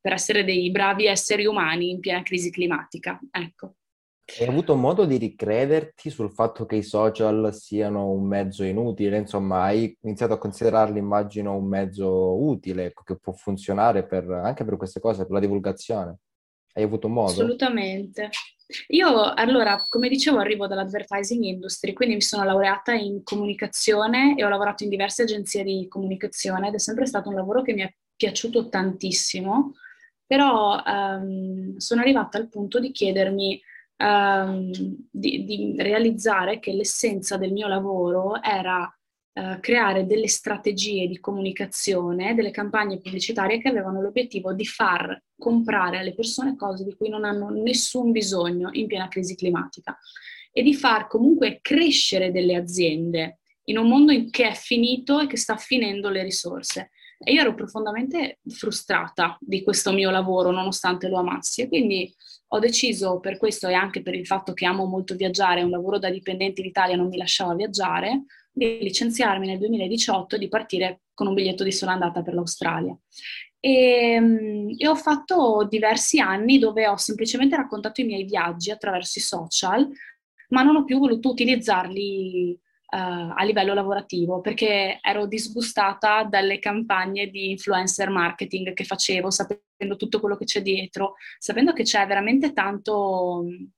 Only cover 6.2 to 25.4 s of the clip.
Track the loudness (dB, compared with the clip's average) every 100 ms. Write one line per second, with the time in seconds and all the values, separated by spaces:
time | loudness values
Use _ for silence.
6.2 | -8 0 -2 0 -4 -2 0 2 2 2
7.2 | 0 2 0 -2 -6 -2 -2 -2 -2 -2
8.2 | 0 -2 -2 -4 -2 0 -2 0 0 0
9.2 | -2 -4 0 0 2 2 0 -4 -10 -4
10.2 | -2 -2 -4 0 2 4 4 2 0 0
11.2 | 0 -4 -4 -2 -2 -2 -2 -2 0 2
12.2 | 2 2 0 -2 -4 -6 -6 -8 -10 -10
13.2 | -8 -10 -6 -6 -4 2 4 2 0 -4
14.2 | -4 -4 -4 -4 -4 -4 -6 -4 -2 -2
15.2 | -2 0 0 0 -2 -6 -6 -6 -6 -12
16.2 | _ _ _ _ _ -2 0 0 -2 0
17.2 | 0 2 0 2 0 0 -2 -6 -8 -8
18.2 | -8 -8 -12 _ _ -16 0 4 6 6
19.2 | 4 2 2 4 4 0 0 0 2 2
20.2 | 4 4 2 0 -2 -4 -4 -6 -6 -6
21.2 | -2 -2 -2 -4 -8 -8 -6 -2 0 2
22.2 | 0 0 2 4 4 2 0 -2 -2 -6
23.2 | -6 -4 -2 -4 -6 -2 2 2 2 4
24.2 | 4 4 2 2 0 -2 -4 -2 -2 0
25.2 | -2 -2